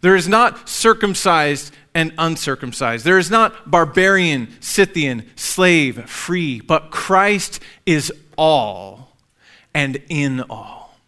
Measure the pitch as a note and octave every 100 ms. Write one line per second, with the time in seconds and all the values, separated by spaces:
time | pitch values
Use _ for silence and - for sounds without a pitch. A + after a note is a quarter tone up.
0 | F3+ F#3+ E3+ G#3+ A#3+ - - - A3+ A3
1 | G#3 F#3+ G3 E3+ D3 C#3+ - - _ E3+
2 | D#3+ D#3+ E3 D#3+ - C3 B2+ - B2+ A#2
3 | B2+ F#3 F3 A3+ A3 - - F3 D#3+ D#3+
4 | F#3+ G3 F3 C#3+ A2+ - - - F#3+ F3
5 | D3 A#2+ A2+ - - - F#3 E3+ C#3 A#2+
6 | A2+ - - F3 D#3+ A#2+ - D#3+ - -
7 | - F#3+ G3+ G3+ - - - - - D#3+
8 | - - _ - D#3 D3+ A2 F#2+ F#2+ G#2
9 | C3 _ _ _ _ _ _ D3+ C#3 C3
10 | - D#3 C#3+ C3 B2+ G#2+ - - - _